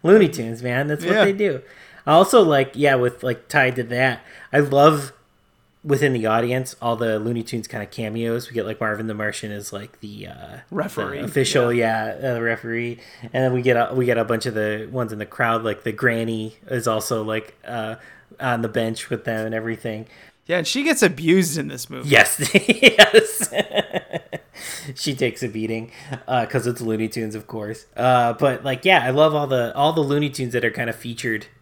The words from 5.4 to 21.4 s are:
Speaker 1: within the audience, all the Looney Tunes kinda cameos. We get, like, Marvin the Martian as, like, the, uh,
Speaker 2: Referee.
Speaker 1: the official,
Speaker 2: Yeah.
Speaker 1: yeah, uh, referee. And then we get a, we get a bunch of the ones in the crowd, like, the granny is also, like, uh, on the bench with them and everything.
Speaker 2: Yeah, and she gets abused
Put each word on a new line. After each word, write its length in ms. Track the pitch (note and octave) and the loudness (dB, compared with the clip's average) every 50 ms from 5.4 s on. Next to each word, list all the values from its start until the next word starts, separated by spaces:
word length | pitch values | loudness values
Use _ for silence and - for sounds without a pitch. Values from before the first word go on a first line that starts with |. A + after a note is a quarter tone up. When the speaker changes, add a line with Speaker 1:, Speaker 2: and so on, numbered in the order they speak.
| _ _ _ _ _ _ _ _ - | _ _ _ _ _ _ _ _ -2
Speaker 1:
within 300 | D3+ C#3+ B2+ D3 C#3 B2+ | -2 0 2 2 0 0
the 120 | A#2 G#2+ | 0 0
audience, 500 | A2 A2 A#2 A#2 A#2+ B2+ C3 B2+ - - _ | 2 2 2 2 0 -2 -4 -4 -6 -12 _
all 140 | A#2+ A#2+ A#2 | -4 -4 -2
the 240 | A2 A#2+ A2+ A2 G#2+ | 0 -2 -2 -2 -2
Looney 240 | G#2+ A#2 A#2+ A#2 A2 | -2 -4 -4 -4 -6
Tunes 240 | - - A#2 G#2+ | -6 -8 -8 -8
kinda 180 | - - A2+ G#2 | -8 -10 -10 -10
cameos. 640 | - - - A2+ G#2+ G#2+ A#2 A#2 A#2 A#2 A#2+ A#2+ - | -10 -10 -8 -8 -6 -6 -4 -4 -4 -4 -4 -6 -6
We 40 | A#2+ | -6
get, 120 | A#2 G2 | -6 -4
like, 160 | G#2+ A2 - | -4 -6 -4
Marvin 260 | A#2 G#2+ G#2+ G#2 A2 | -4 -4 -4 -4 -6
the 60 | A2 G#2+ | -8 -6
Martian 380 | G#2 G#2+ G#2+ - - - G#2+ | -4 -6 -6 -6 -6 -10 -10
as, 200 | G#2 G#2 G2+ - | -10 -10 -12 -12
like, 280 | - G2 G#2 - _ _ | -12 -12 -14 -14 _ _
the, 260 | - G#2 G#2 G#2 G2 | -18 -16 -16 -16 -16
uh, 300 | F2 D2 B1+ - D#2+ E2 B2+ - _ | -16 -16 -18 -18 -18 -18 -20 -18 _
Speaker 2:
Referee. 480 | - G3+ - - - - G#2 - C#3 C#3+ | -6 -6 -6 -4 -6 -6 -6 -6 -8 -8
Speaker 1:
the 60 | C#3+ | -8
official, 460 | G#2 - C#3+ C3 - - C#3 A#2+ A#2+ | -2 0 0 0 2 2 2 2 4
Speaker 2:
Yeah. 460 | A#2+ A#2+ A2+ A2+ A2+ A2 A2 A2 - - | 2 2 2 2 0 -2 -2 -4 -6 -6
Speaker 1:
yeah, 140 | C3+ C3 A#2+ | -4 -4 -4
uh, 40 | A#2 | -2
referee. 580 | A#2 A#2 A2+ A2+ - A#2 A#2 A#2 A#2 A#2+ A#2 A#2+ - - - - | -2 -2 -2 -2 -4 -6 -6 -4 -4 -6 -8 -12 -16 -20 -20 -20
And 220 | A#2+ A#2 - C3 C3 | -16 -6 -2 0 0
then 100 | B2+ B2 | 2 0
we 80 | B2+ | 2
get 140 | B2 B2+ A#2+ | 2 4 4
a, 180 | A#2 A#2+ - C3 | 4 2 2 0
we 120 | B2+ B2 | 0 2
get 120 | B2 A#2+ | 2 2
a 80 | A#2 A2 | 2 2
bunch 200 | G#2+ A#2 A2 - | 0 -2 -2 -2
of 80 | B2 G#2+ | -4 -2
the 340 | A2 G#2+ G#2+ G#2+ G#2+ A2 - | -2 -2 -2 -4 -6 -8 -8
ones 220 | C3 B2+ A#2+ G#2+ A2 | -6 -6 -6 -6 -6
in 60 | G#2 | -10
the 60 | G#2+ | -10
crowd, 380 | - - - B2 A2+ A2+ A2+ A2+ | -10 -4 -2 0 0 0 0 -2
like, 200 | A2 G2+ - - | -4 -6 -4 -6
the 80 | A#2+ | -8
granny 680 | G#2 - C3+ B2 A#2 A2+ A2+ A2+ A2+ A2 A2 A2 - _ _ | -4 0 0 0 0 0 -2 -4 -4 -6 -6 -10 -12 _ _
is 200 | - C3 A#2+ A2 | -6 -6 -2 0
also, 360 | A#2 A2 A2 - - A#2+ A2 G#2+ | 0 -2 -2 -2 -4 -4 -4 -4
like, 320 | A2 A2 A2 A2 - _ _ - | -4 -4 -6 -6 -10 _ _ -14
uh, 300 | - A#2+ A#2 A2 A2 A2+ - - - - - _ _ - _ | -10 -10 -8 -8 -8 -10 -14 -16 -20 -20 -20 _ _ -14 _
on 220 | C3+ B2+ A#2+ A#2 | -2 -2 -2 -2
the 80 | A#2 G#2+ | -2 -2
bench 400 | G#2+ A#2+ A2+ A2+ A2 - - - | -2 -2 -2 -2 -4 -8 -6 -8
with 140 | B2 A2+ - | -8 -6 -4
them 200 | A#2 A2 A2 A2 | -6 -4 -4 -4
and 100 | A2 A2+ | -4 -6
everything. 520 | A2 A2 A2+ A2+ - - A#2 G#2+ G#2+ A2+ _ - - - - _ _ _ | -6 -4 -6 -8 -6 -8 -8 -8 -8 -12 _ -20 -20 -20 -20 _ _ _
Speaker 2:
Yeah, 120 | - E3+ | -4 -4
and 100 | F3+ D#3+ | -4 -2
she 160 | - - C4 C#4+ | -2 -4 -2 0
gets 180 | D#4+ D4 - | 0 2 4
abused 560 | A3+ E3+ C#3 C3+ E3 D#3+ F3+ F#3+ | 2 2 2 0 2 4 4 4